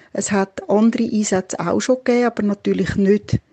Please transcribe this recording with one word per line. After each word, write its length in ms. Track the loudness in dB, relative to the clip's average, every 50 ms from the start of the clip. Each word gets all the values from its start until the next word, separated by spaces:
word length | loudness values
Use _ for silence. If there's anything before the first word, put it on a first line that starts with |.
| -20 _ -8
Es 200 | -8 -4 -2 0
hat 360 | 0 0 -2 -4 -8 -4 0
andere 360 | 2 4 4 4 2 2 -2
Einsätze 560 | -2 -2 -2 -2 0 0 -2 -2 -4 -6 -6
auch 180 | -4 -2 -2 -2
schon 200 | 0 0 -2 0 0
gegeben, 240 | 0 0 2 2
aber 160 | 0 -2 -2 -2
natürlich 540 | -2 -2 -2 -2 -2 0 0 -2 -2 0
nicht 420 | 0 2 2 2 2 0 -2 -4 -4 -4 _